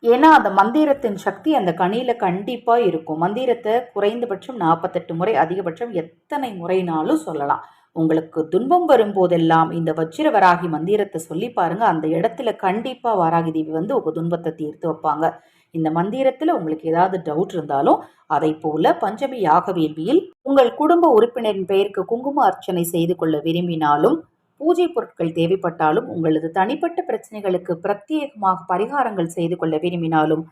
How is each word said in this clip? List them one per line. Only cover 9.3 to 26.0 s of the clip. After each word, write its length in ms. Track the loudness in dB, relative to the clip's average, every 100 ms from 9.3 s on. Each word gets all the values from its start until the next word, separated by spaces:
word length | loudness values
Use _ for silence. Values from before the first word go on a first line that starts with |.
| 2 4 4 2 0
இந்த 160 | -4 -2
வஜ்ர 320 | -4 -2 0
வராகி 360 | 4 4 4 0
மந்திரத்தை 500 | -4 -2 0 -2 -6
சொல்லி 260 | -8 -6 -6 -2
பாருங்க. 260 | -2 0 0
அந்த 200 | 0 0
இடத்துல 420 | 0 -2 -2 -6 -2
கண்டிப்பா 480 | -2 -2 -6 -6 -2 0
வாராகி 320 | 2 2 0
தேவி 180 | -4 -4 -4
வந்து 160 | -2 -2
உங்க 140 | -2
துன்பத்தை 400 | -4 -4 -4 -6
தீர்த்து 320 | -8 -10 -6 -6
வைப்பாங்க. 380 | -4 -4 0 -2 -4 _ _ _ -4
இந்த 140 | -2 0
மந்திரத்துல 580 | -2 0 -2 0 -2 -2
உங்களுக்கு 320 | -2 -6 -2
ஏதாவது 260 | 2 2 0 -4
டவுட் 260 | -4 -2 -4
இருந்தாலும், 460 | -4 0 2 2 0 _ _
அதை 240 | 0 0 -2
போல 280 | -4 0 2 2
பஞ்சமி 360 | -2 -4 -6 -2 2
யாக 200 | 4 2 -2
வேள்வியில் 440 | -2 -2 0 0 0 _ 0
உங்கள் 220 | 4 4 4
குடும்ப 360 | 2 4 6 6
உறுப்பினரின் 520 | 4 0 -4 -4 0
பெயருக்கு 320 | 0 0 -2 -4
குங்கும 380 | -4 -2 2 2
அர்ச்சனை 360 | 0 -4 -4 -2 -2
செய்து 200 | -2 0
கொள்ள 220 | 0 -2 -2
விரும்பினாலும், 720 | -2 -2 -2 0 2 2 0 -6 _ _ _
பூஜை 280 | -2 0 0
பொருட்கள் 440 | -2 -6 _ -4 -2
தேவைப்பட்டாலும், 680 | 0 0 -2 0 0 0